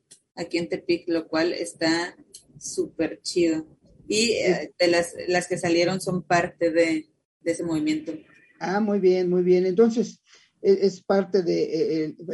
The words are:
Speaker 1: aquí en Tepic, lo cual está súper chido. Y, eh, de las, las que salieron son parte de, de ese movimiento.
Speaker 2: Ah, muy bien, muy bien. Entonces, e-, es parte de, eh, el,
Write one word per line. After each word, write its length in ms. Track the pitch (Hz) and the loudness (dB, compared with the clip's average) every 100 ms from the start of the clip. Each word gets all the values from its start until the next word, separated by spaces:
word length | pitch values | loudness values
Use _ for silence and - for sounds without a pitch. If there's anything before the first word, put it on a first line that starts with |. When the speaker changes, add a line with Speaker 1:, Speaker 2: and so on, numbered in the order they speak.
| _ - _ | _ -20 _
Speaker 1:
aquí 220 | - 170 170 | -10 -4 -4
en 120 | 165 | -4
Tepic, 380 | 180 - 170 - | -4 -2 -2 -2
lo 200 | 165 160 | -4 -2
cual 260 | 160 170 | -2 -2
está 600 | - 170 - 160 165 175 - - - _ - | -2 -8 -4 -2 -2 -4 -10 -20 -20 _ -18
súper 640 | - - - - 160 - | -10 -6 -6 -4 -6 -6
chido. 440 | - 180 170 156 - _ _ - - | -6 0 0 0 -6 _ _ -14 -4
Y, 240 | 214 233 | 0 0
eh, 420 | - 185 165 151 - | 0 0 0 -2 0
de 100 | 175 | 2
las, 260 | 175 170 - - | 2 0 -6 -2
las 200 | 180 175 | -2 -2
que 100 | 175 | -4
salieron 440 | 175 170 175 190 | 0 2 2 -2
son 220 | 190 185 | -4 -4
parte 480 | - 175 180 - 170 | 0 0 0 -2 0
de, 380 | 165 165 156 - _ _ _ | 2 2 0 -6 _ _ _
de 100 | 170 | -4
ese 120 | 165 | -4
movimiento. 500 | 170 156 151 156 160 156 - _ _ - | -2 -2 -2 -2 -6 -12 -14 _ _ -10
Speaker 2:
Ah, 200 | 165 208 | -4 -2
muy 200 | 214 202 | 0 2
bien, 300 | 185 185 180 | 2 2 2
muy 140 | 180 | 2
bien. 220 | 180 180 | 4 2
Entonces, 560 | 190 180 233 233 - - _ - _ _ | 2 4 4 2 -4 -8 _ -20 _ _
e-, 180 | 196 196 | 2 4
es 200 | 190 180 | 2 0
parte 420 | - 196 190 196 | 0 0 2 0
de, 200 | 170 170 | 2 0
eh, 520 | - 160 135 156 156 - | 0 0 0 0 -4 -6
el, 80 | 170 | -8